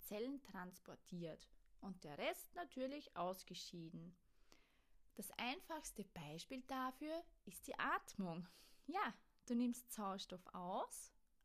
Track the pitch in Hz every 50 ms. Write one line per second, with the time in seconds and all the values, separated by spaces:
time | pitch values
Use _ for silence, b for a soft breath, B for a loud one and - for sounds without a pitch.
0 | - - 208 208 233 262 285 269 - - - - 180 180 180 - - - 160 -
1 | - - 185 175 170 160 151 - - - - - - - - - - 196 185 -
2 | - - 143 143 214 302 370 - - - - 349 349 - - 262 254 262 277 294
3 | - - - 175 175 180 190 185 - - 180 170 - - - 170 165 160 170 165
4 | 165 180 175 - b b b b b b b b b b b b b b b b
5 | b b b - 208 - - - 220 247 277 370 - - 330 311 294 - - -
6 | 190 - - 175 151 147 151 170 - - 269 254 254 - 269 262 254 262 254 -
7 | 302 302 320 330 339 - - - - - - - - - - - - 269 330 403
8 | - - - - 190 175 165 175 170 B B B B B B B B - 320 392
9 | 415 240 196 - - - - - - - 247 233 247 240 240 - - - - -
10 | 208 190 190 196 - - 185 185 185 - - 185 180 180 190 240 403 494 - -
11 | - - - - - - _ _ -